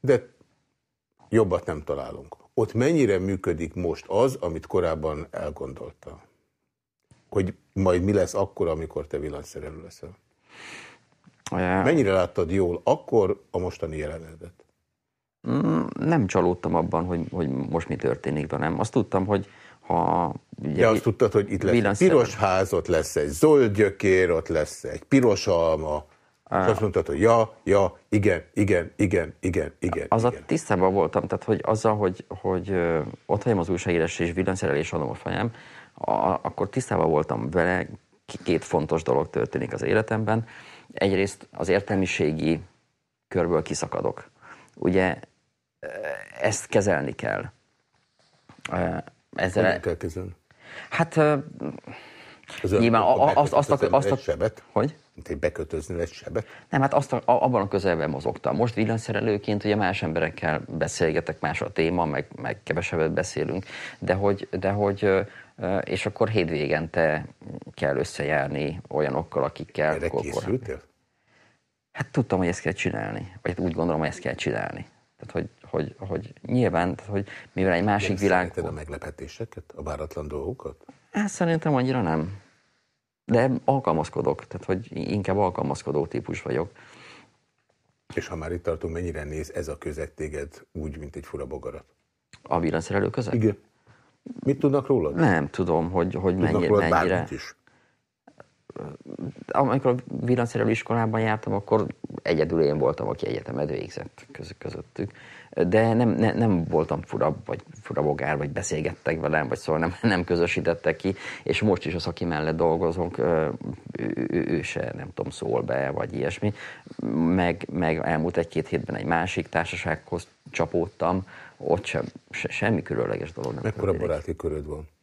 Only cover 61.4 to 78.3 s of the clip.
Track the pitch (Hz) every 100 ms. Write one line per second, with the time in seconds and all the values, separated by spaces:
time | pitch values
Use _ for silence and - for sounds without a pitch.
61.4 | 76 80 - - 80 87 82 69 - -
62.4 | - - - 80 85 82 80 - - 78
63.4 | 78 85 - - - - - 98 101 101
64.4 | - 92 95 104 101 98 104 95 95 -
65.4 | - - 92 98 - - - - 107 110
66.4 | 82 73 71 76 82 - 80 78 76 -
67.4 | - - - - 71 65 76 - 73 76
68.4 | 71 73 73 87 - 76 73 65 80 76
69.4 | 67 - - - 76 - 85 - 71 -
70.4 | - 127 - 65 _ _ _ _ _ _
71.4 | _ _ _ _ _ - 156 - 123 92
72.4 | 87 90 - - 90 53 52 53 95 -
73.4 | - 87 90 - 85 78 78 - - 64
74.4 | - 57 50 50 - _ _ _ - -
75.4 | 80 _ - 80 78 - 95 - - -
76.4 | - 123 107 85 90 - - 101 101 -
77.4 | - - 95 87 101 101 98 92 98